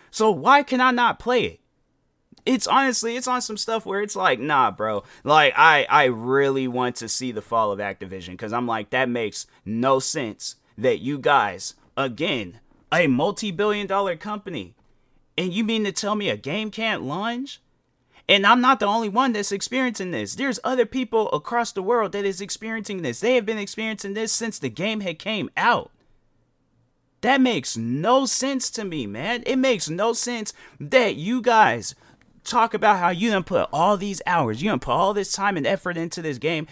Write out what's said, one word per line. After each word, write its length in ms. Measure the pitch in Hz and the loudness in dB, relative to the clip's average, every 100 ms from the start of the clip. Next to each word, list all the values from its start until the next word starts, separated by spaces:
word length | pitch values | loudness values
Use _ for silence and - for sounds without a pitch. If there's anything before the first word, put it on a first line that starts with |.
| _ | _
So 200 | - 220 | 0 2
why 320 | 165 165 285 | 4 6 6
can 180 | 277 254 | 4 2
I 80 | 254 | 2
not 280 | 240 233 - | 4 0 0
play 260 | 226 247 | 0 0
it?" 160 | 110 80 _ _ _ _ _ _ _ _ | 0 -6 _ _ _ _ _ _ _ _
It's 220 | - 254 - | -2 0 2
honestly, 500 | 254 269 233 226 240 | 2 2 0 -2 -4
it's 120 | 254 | -2
on 120 | 247 | -4
some 160 | 240 214 | -4 -6
stuff 300 | - 226 196 | -4 -4 -4
where 160 | 196 | -4
it's 140 | 208 196 | -4 -2
like, 220 | 185 123 | 0 0
"Nah, 320 | 139 143 117 | 2 2 2
bro." 320 | 98 110 104 - - | 0 -4 -4 -6 -8
Like, 300 | 135 156 143 117 | 2 6 6 6
I, 300 | 160 147 - | 6 6 4
I 160 | 147 | 4
really 640 | 135 113 120 135 139 135 127 | 4 2 0 2 2 0 -2
want 280 | 123 123 123 | -2 -4 -4
to 120 | 113 | -6
see 240 | - 131 | -6 -6
the 80 | 107 | -8
fall 320 | - 113 107 | -4 -2 0
of 60 | 101 | -2
Activision 580 | 101 95 95 95 87 92 | -6 -8 -12 -12 -12 -12
'cause 160 | 107 | -6
I'm 140 | 120 120 | -4 -2
like, 240 | 113 101 | -4 -4
"That 180 | 127 131 | -2 0
makes 380 | 120 107 - - _ | -2 -4 -6 -12 _
no 340 | 95 113 127 135 | -8 -2 2 2
sense 580 | - 151 117 - - - _ - | 0 -4 -6 -8 -12 -14 _ -2
that 220 | 123 101 | 0 0
you 200 | 120 143 | -2 -4
guys, 560 | 147 139 104 92 - - _ - | 2 2 2 -2 -12 -14 _ -4
again, 640 | 135 107 175 131 92 - _ _ _ | -4 -4 -4 -4 -6 -12 _ _ _
a 140 | 160 160 | 2 4
multi-billion 800 | 127 175 - 214 170 208 208 196 | 4 2 -2 -6 -2 0 0 -2
dollar 300 | 196 196 160 | -2 -2 -4
company, 580 | 208 214 196 165 90 - _ _ _ _ _ - | -8 -10 -8 -10 -10 -16 _ _ _ _ _ -6
and 160 | 180 | -4
you 100 | 180 | -2
mean 200 | 220 220 | -2 0
to 80 | 208 | -2
tell 240 | 165 202 214 | -4 -4 -2
me 120 | 190 | -2
a 80 | 107 | -4
game 340 | 135 202 214 | -4 -6 -6
can't 320 | 214 226 196 | -6 -4 -4
launch?" 580 | 120 165 220 240 277 - _ _ _ _ _ _ - | -4 -6 -6 -6 -10 -14 _ _ _ _ _ _ 2
And 180 | 196 202 | 4 6
I'm 140 | 247 | 6
not 180 | 247 269 | 6 4
the 80 | 208 | 2
only 220 | 220 220 | 0 0
one 240 | 202 269 | 2 2
that's 180 | 214 196 | 0 -2
experiencing 600 | 196 - 254 254 220 185 | -4 -4 -2 -2 -2 -4
this. 240 | 135 104 - | -4 -6 -4
There's 240 | 269 226 | -4 -2
other 240 | - 254 233 | -2 0 0
people 440 | 262 247 226 214 | -2 -2 0 0
across 400 | - - 240 226 | -2 -2 -2 -2
the 100 | 196 | -4
world 300 | 185 240 202 | 0 0 0
that 120 | 202 | -2
is 160 | 196 180 | -4 -4
experiencing 600 | 202 - 220 226 208 190 | -8 -8 -6 -8 -6 -6
this. 180 | 151 117 | -6 -2
They 140 | 220 | 2
have 100 | 254 | 2
been 140 | 202 220 | 0 -4
experiencing 560 | 202 - 220 214 196 | -6 -6 -6 -6 -6
this 180 | 202 226 | -6 -4
since 260 | - 233 - | -2 -4 -6
the 120 | 131 | -8
game 300 | 110 202 220 | -6 -4 -4
had 180 | 196 165 | -6 -8
came 320 | 202 214 139 - | -6 -6 -4 0
out. 340 | 208 190 - _ _ _ _ _ _ _ _ _ _ _ _ _ | 2 2 -2 _ _ _ _ _ _ _ _ _ _ _ _ _
That 200 | 226 269 | 0 4
makes 360 | 254 190 - 117 | 4 2 -2 -6
no 480 | 117 135 185 262 | -4 -2 2 4
sense 460 | 269 - 262 269 - | 2 0 -2 -2 -4
to 140 | - | -6
me, 220 | 202 156 104 | -6 -6 -6
man. 360 | 107 175 240 | -6 -6 -4
It 120 | 247 262 | 0 2
makes 340 | 262 214 - | 2 2 -2
no 220 | 165 226 | -2 0
sense 400 | 226 240 240 214 - - - | 0 -2 -4 -8 -10 -18 -16
that 380 | 147 254 220 120 | 2 4 4 2
you 260 | 180 254 | -2 0
guys 540 | 233 226 196 117 - - _ _ _ _ | 4 6 6 4 -4 -10 _ _ _ _
talk 300 | - 233 226 | -2 2 2
about 260 | 208 214 190 | 2 4 4
how 100 | 175 | 2
you 200 | 175 226 | 0 0
done 120 | 196 | 0
put 260 | 170 170 - | 0 0 0
all 240 | 147 180 202 | 2 2 2
these 260 | 202 190 | -2 -6
hours, 380 | - 175 123 110 | 0 0 0 0
you 80 | 196 | -2
done 80 | 135 | -2
put 140 | 131 | 0
all 220 | 127 185 | 2 2
this 180 | 208 190 | 0 -2
time 240 | - 202 180 | -2 -2 0
and 100 | 127 | 0
effort 300 | 185 180 170 | -2 -2 -6
into 260 | 165 180 | -6 -6
this 160 | 156 123 | -8 -4
game, 300 | 156 160 156 | -4 -4 -6